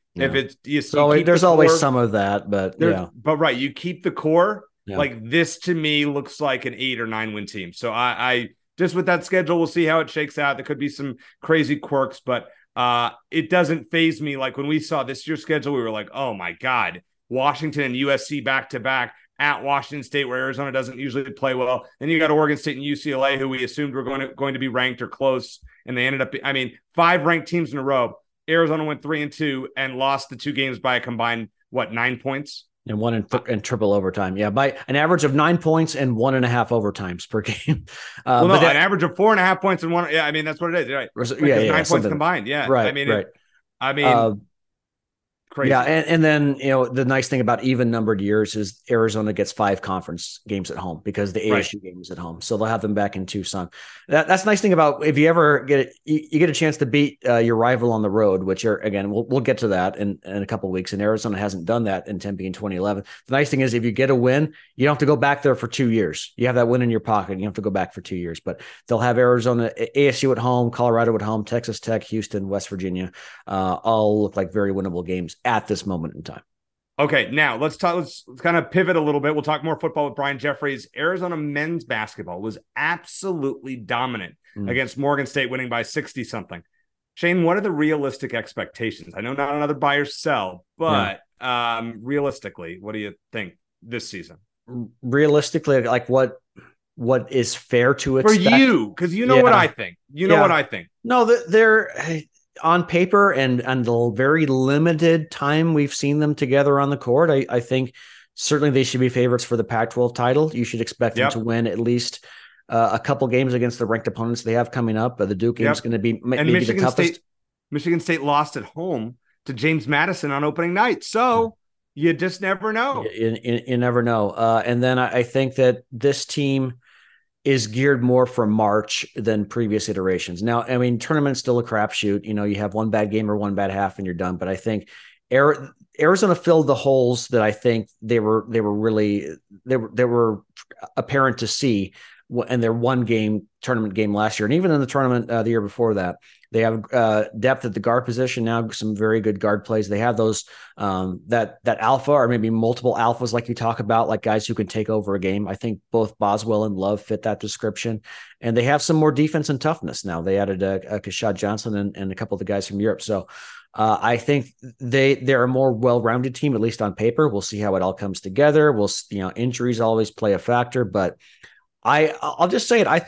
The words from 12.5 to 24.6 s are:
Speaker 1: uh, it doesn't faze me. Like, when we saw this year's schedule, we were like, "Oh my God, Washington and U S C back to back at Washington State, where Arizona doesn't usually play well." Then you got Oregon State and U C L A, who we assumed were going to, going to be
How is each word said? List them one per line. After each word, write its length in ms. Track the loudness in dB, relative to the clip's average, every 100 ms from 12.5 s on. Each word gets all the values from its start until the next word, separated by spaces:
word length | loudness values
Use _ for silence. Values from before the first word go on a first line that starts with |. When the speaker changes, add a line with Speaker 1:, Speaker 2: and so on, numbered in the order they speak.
| _ _ -2
Speaker 1:
uh, 340 | 0 0 -2 -6 _
it 180 | -6 0
doesn't 400 | 2 2 -2 -4
faze 320 | 0 0 0
me. 160 | -6 -6
Like, 180 | -6 -4
when 120 | -2
we 120 | -2
saw 220 | -2 -4
this 260 | -4 -8 -8
year's 140 | -8
schedule, 320 | -4 -2 -2
we 80 | -4
were 80 | -4
like, 200 | -6 -8
"Oh 220 | -6 -6 -6
my 160 | -8
God, 500 | -6 -2 -2 -2 -6 -16 _ -8
Washington 540 | -2 0 -2 -4 -4
and 140 | -4 -2
U 160 | 0
S 160 | -2 -2
C 140 | -6
back 280 | -2 -2 -4
to 100 | -6
back 360 | -4 -2 -4 -10 _ -4
at 240 | -2 -2
Washington 400 | -2 -2 -4 -10
State, 220 | -6 -4 -2
where 120 | -4
Arizona 340 | -4 -6 -4
doesn't 280 | -4 -6 -8
usually 320 | -6 -6 -6
play 240 | -4 -2 -2
well." 320 | -2 -2 -6 -8
Then 100 | -2
you 100 | 0
got 100 | 2
Oregon 280 | 2 2 0
State 180 | -4 -6
and 100 | -6
U 100 | -6
C 160 | -4
L 140 | 0 0
A, 140 | 0
who 100 | -2
we 140 | -4
assumed 320 | -6 -6 -6 -6
were 80 |
going 160 | -6 -6
to, 80 | -8 -6
going 180 | -6
to 60 |
be 80 | -4